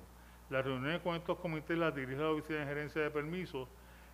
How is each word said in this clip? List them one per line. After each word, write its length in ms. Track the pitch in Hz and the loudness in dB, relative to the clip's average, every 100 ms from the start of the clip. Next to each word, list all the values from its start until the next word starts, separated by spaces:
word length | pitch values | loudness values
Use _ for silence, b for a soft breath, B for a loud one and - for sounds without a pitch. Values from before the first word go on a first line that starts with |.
| 95 B B B - | -10 B B B 0
Las 120 | 135 | 2
reuniones 380 | 135 131 135 170 | 2 2 2 2
con 140 | 175 170 | 2 0
estos 240 | 160 175 | 0 0
comités 360 | 175 156 147 165 | 0 -2 2 4
las 200 | 165 143 | 4 2
dirige 260 | 131 135 | 0 2
la 80 | 156 | 2
Oficina 300 | 156 151 156 | 2 2 0
de 60 | 139 | 0
Gerencia 340 | 143 147 160 | -2 0 2
de 80 | 151 | 2
Permisos. 580 | 147 151 180 170 139 127 B B B B | 2 0 -2 -2 -4 -6 B B B B